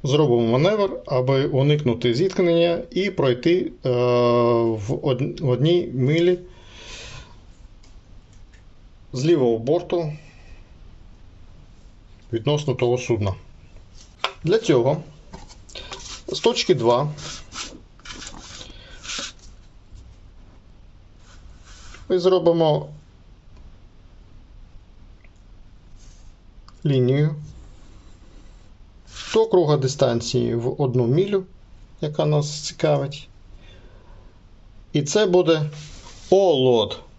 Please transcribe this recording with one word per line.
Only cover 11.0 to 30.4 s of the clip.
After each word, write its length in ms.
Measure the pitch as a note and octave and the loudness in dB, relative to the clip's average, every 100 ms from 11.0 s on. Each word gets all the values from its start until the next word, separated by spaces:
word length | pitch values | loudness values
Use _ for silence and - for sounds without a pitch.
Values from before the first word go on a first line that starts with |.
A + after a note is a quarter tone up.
| - - - - - - - - - - - - - | -20 -20 -20 -20 -20 -20 -20 -20 -20 -20 -20 -20 -8
відносно 400 | A2+ G#2+ D3 D3 | -6 -2 -2 -2
того 240 | B2 A#2+ B2 | -2 0 0
судна. 380 | - A2+ G2+ F#2+ - - - - - - - - - - | -2 -2 -2 -6 -14 -20 -20 -20 -20 -20 -20 -8 -8 -4
Для 160 | D#3 A3 | 0 0
цього 420 | - C3+ A#2+ D#3 - - - - - - - - - - - - - | 4 2 4 -2 -6 -20 -20 -20 -20 -20 -20 -18 -16 -16 -16 -16 -10
з 120 | - | -2
точки 360 | A3+ A#3 - E3 | 0 0 0 2
два 380 | A2+ A#2+ D3+ - - - - - - - - - - - - E2 - - - - - - - - - - - - - - - - - - - - - - - - - - - - - - - - - - - - - | 4 2 0 -6 -14 -16 -16 -14 -14 -16 -20 -20 -18 -16 -16 -18 -18 -18 -18 -20 -20 -18 -12 -10 -10 -16 -20 -20 -20 -20 -20 -20 -20 -20 -20 -20 -20 -20 -20 -20 -20 -20 -20 -20 -20 -20 -20 -20 -20 -20 -20 -20 -2
ми 100 | F#3 | 2
зробимо 680 | F3+ F#3 E3 E3+ D#3+ D3+ - - - - - - - - - - - - - - - - - - - - - - - - - - - - - - - - - - - - - - - - D#3 | 4 4 4 4 2 2 -2 -16 -20 -20 -20 -20 -20 -20 -20 -20 -20 -20 -20 -20 -20 -20 -20 -20 -20 -20 -20 -20 -20 -20 -20 -20 -20 -20 -20 -20 -20 -20 -20 -20 -20 -20 -20 -20 -20 -6 0
лінію 500 | C3 B2 C#3 D3+ - - - - - - - - - - - - - - - - - - - - | 2 2 2 0 -2 -12 -18 -20 -20 -20 -20 -20 -20 -20 -20 -20 -20 -20 -20 -20 -20 -20 -18 -2
до 120 | A3 A3 | 2 4
круга 320 | F3+ D3+ D3 | 4 4 2
дистанції 800 | B2+ - B2+ A#2 - B2+ | 0 0 0 0 -2 -2